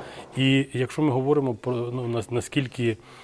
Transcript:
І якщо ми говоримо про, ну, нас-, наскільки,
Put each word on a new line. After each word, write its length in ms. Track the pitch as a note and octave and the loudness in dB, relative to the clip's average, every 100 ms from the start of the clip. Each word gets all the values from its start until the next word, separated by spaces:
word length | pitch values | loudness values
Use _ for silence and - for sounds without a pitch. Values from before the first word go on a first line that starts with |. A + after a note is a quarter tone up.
| - - - - | -12 -16 -8 0
І 280 | C3+ C3+ C3+ | 4 4 2
якщо 280 | B2 B2 - | -2 -4 0
ми 100 | D3+ | 2
говоримо 420 | B2+ C3+ D3 C3+ | 2 2 2 2
про, 200 | A2 B2+ | -2 -2
ну, 340 | B2 A#2+ B2+ A#2+ | -2 -2 -4 -2
нас-, 240 | A#2 G#2+ | -2 -2
наскільки, 680 | A#2+ - D3+ C3 - A#2 G#2+ - - | -4 -2 -2 -2 0 0 0 -6 -20